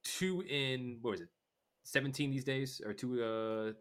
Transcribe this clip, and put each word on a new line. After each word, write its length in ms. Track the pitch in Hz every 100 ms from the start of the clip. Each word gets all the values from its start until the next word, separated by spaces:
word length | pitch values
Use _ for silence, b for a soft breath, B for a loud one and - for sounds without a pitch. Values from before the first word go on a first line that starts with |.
two 380 | - - 185 180
in, 560 | - 143 135 131 123 117
what 120 | 120
was 80 | 92
it, 60 | 85 _ _ _ _ _
seventeen 460 | - 139 139 135 143
these 140 | 135
days, 380 | 131 135 135 -
or 80 | 107
two, 300 | 104 123 123
uh, 500 | 113 110 110 110 110 110